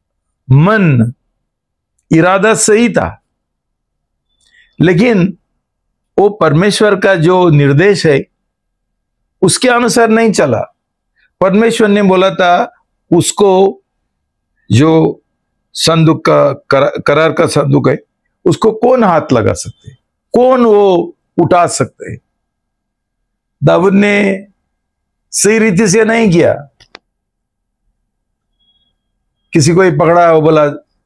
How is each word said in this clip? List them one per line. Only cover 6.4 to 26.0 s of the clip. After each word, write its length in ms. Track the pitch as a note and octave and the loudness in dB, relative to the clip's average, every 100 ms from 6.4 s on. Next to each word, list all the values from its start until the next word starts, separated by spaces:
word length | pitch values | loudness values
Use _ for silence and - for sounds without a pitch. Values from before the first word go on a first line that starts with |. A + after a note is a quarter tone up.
| D#3+ D3 G3+ F#3+ G#3+ G3 | 0 0 0 0 0 0
का 200 | G3+ F#3+ | 0 0
जो 340 | D#3+ F#3 F3+ | 0 2 2
निर्देश 560 | D3 C#3+ C#3+ G3 G3 D#3+ | 2 2 2 2 0 0
है 200 | C#3 - _ _ _ _ _ _ _ _ _ _ _ | 0 -4 _ _ _ _ _ _ _ _ _ _ _
उसके 280 | F#3 - - | -4 -2 -2
अनुसार 400 | A#3+ D#3+ A#3+ A#3 | 0 0 0 0
नहीं 220 | A3 A3+ | 0 0
चला। 440 | F#3+ D3+ G#2+ - _ _ _ _ _ _ _ | 0 -2 -4 -6 _ _ _ _ _ _ _
परमेश्वर 460 | F#3+ F#3+ A#3 A3+ G#3+ | -2 0 0 0 0
ने 140 | G3+ | 2
बोला 300 | G3 F#3 F#3+ | 0 0 0
था 420 | F3 F3 F3 - _ _ _ _ | 0 0 0 -2 _ _ _ _
उसको, 680 | E3+ D#3 - G3+ F#3 F#3+ - _ _ _ _ _ _ _ _ _ | 0 0 0 0 2 0 -4 _ _ _ _ _ _ _ _ _
जो 520 | A2+ D#3+ D#3+ D#3 - _ _ _ _ _ | 0 2 2 0 -4 _ _ _ _ _
संदूक 520 | - - E3 D#3+ D#3+ - | -6 -2 0 0 0 0
का 280 | D3 C#3+ | 0 0
करा-, 480 | C#3 _ C3+ C#3 C#3+ - | -4 _ -2 -2 -4 -2
करार 260 | D3 D#3+ | 0 0
का 140 | - E3 | -2 -2
संदूक 420 | - C#3+ C#3 B2+ | -2 0 0 0
है, 80 | - - _ _ _ - | -4 -8 _ _ _ -4
उसको 260 | - A3 | 0 -2
कौन 320 | A3 A#3+ B3+ | 0 0 2
हाथ 300 | G#3+ D#3+ - | 2 0 0
लगा 200 | B2 G#2 | -2 -2
सकते, 400 | F#2+ - - - - _ _ _ | -4 -10 -18 -20 -20 _ _ _
कौन 340 | A3+ B3+ C4 A#3+ | 0 0 2 2
वो 520 | G#3 G3+ F3+ - - _ - | 2 2 0 -4 -12 _ -4
उठा 300 | D#3 F3 E3+ | 0 0 0
सकते? 480 | - A#2+ _ - A2+ _ _ _ _ _ _ _ _ _ _ _ _ _ _ | -4 -8 _ -18 -18 _ _ _ _ _ _ _ _ _ _ _ _ _ _
दाऊद 300 | C#3+ E3+ F#3+ | -2 0 0
ने 540 | G3 G3+ G3+ G3 F#3+ G3+ _ _ _ _ _ _ _ _ | 0 0 0 -2 -6 -12 _ _ _ _ _ _ _ _
सही 280 | - G3+ A3 | -4 -2 0
रीति 280 | A3 F3+ A3 | 0 0 0
से 180 | G#3 | 0